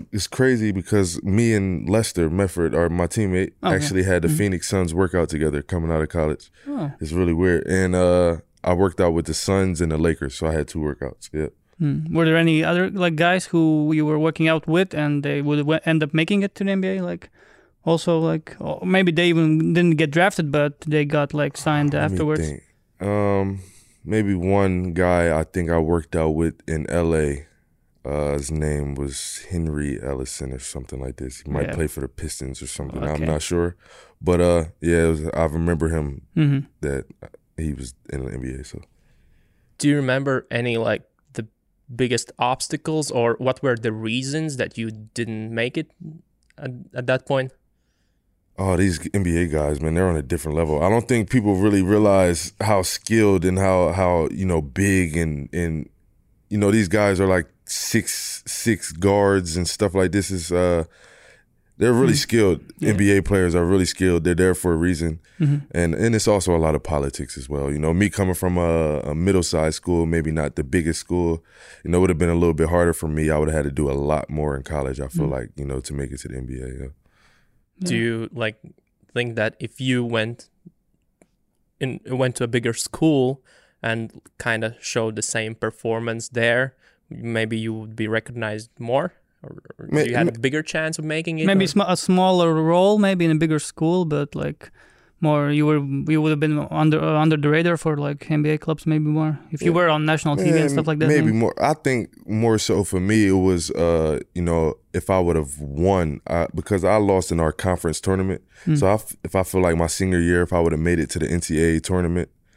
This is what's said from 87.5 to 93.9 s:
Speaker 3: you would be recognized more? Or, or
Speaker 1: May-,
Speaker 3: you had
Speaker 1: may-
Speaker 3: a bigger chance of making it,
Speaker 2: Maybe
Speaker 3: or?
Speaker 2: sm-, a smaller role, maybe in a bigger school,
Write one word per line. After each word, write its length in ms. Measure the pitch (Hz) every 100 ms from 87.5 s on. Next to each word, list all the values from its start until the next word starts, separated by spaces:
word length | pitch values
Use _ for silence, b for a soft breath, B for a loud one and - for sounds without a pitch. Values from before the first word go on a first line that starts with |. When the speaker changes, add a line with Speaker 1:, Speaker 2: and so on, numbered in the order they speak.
| 113
Speaker 3:
you 160 | 110
would 220 | 110 110 110
be 120 | 107
recognized 640 | 113 - 120 110 107 110 -
more? 340 | 117 135 180 - _ _
Or, 140 | - - - -
or 100 | -
Speaker 1:
May-, 160 | 147 131
Speaker 3:
you 80 | 120
had 100 | 117
Speaker 1:
may- 60 | 113
Speaker 3:
a 40 |
bigger 240 | 131 151
chance 340 | 156 165 156 160
of 80 | 156
making 340 | 156 165 160
it, 60 | 175
Speaker 2:
Maybe 200 | 196 190
Speaker 3:
or? 20 |
Speaker 2:
sm-, 140 | 196
a 160 | 202 180
smaller 560 | - 185 185 180 170
role, 440 | 160 160 175 190 214
maybe 280 | 196 185 170
in 60 |
a 40 | 156
bigger 240 | 160 151
school, 460 | - - 160